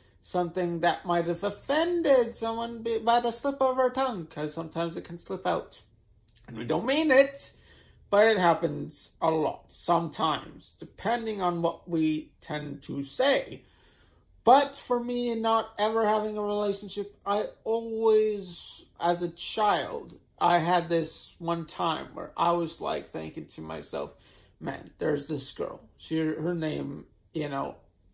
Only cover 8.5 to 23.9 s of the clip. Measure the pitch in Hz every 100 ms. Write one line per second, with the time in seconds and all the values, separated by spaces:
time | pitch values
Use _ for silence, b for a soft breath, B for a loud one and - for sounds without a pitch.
8.5 | 165 160 143 143 - - - 165 160 147
9.5 | - - - - 170 165 - 160 139 -
10.5 | - - - - - 196 240 226 202 180
11.5 | 170 165 - - 165 156 156 - _ -
12.5 | 151 143 - - 139 139 - 269 254 -
13.5 | - _ b b b b b b _ -
14.5 | 277 285 - - 240 240 247 240 226 220
15.5 | 226 - - 214 226 214 214 214 208 208
16.5 | 208 208 196 202 208 202 - 196 208 -
17.5 | - 220 226 233 220 226 214 214 202 180
18.5 | 170 - - - - 170 175 175 - -
19.5 | - 208 170 127 - - - _ - 175
20.5 | 175 165 180 165 170 156 - - - 170
21.5 | 170 160 - 170 151 - - - - -
22.5 | 175 165 - - - - - 80 80 73
23.5 | - 80 160 -